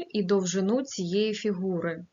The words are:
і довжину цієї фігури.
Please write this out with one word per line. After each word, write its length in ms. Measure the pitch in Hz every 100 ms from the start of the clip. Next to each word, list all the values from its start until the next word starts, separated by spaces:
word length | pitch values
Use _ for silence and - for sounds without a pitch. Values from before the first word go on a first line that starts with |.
| 349
і 140 | 214
довжину 600 | 185 202 180 196 190 247
цієї 500 | 277 - 175 196 220
фігури. 720 | 208 214 180 190 175 170 165 175